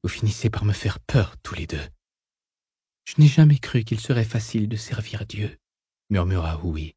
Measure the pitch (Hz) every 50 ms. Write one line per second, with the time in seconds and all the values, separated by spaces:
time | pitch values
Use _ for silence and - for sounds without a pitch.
0 | - 98 - - 113 107 107 - - 107 107 - 104 104 98 - - 104 - -
1 | - - - 131 95 - - - _ - 92 87 82 76 - 73 67 - - _
2 | _ _ _ _ _ _ _ _ _ _ _ _ _ _ _ _ _ _ _ _
3 | _ - - - 151 147 - - 160 151 147 135 - - - 123 110 - 120 110
4 | - - 131 120 113 110 - 120 107 - - 113 104 107 113 104 - - - -
5 | 104 - - 104 101 - - 104 104 - - _ _ _ _ _ _ _ _ _
6 | _ _ 104 95 87 90 95 90 82 82 82 78 85 87 78 78 78 78 _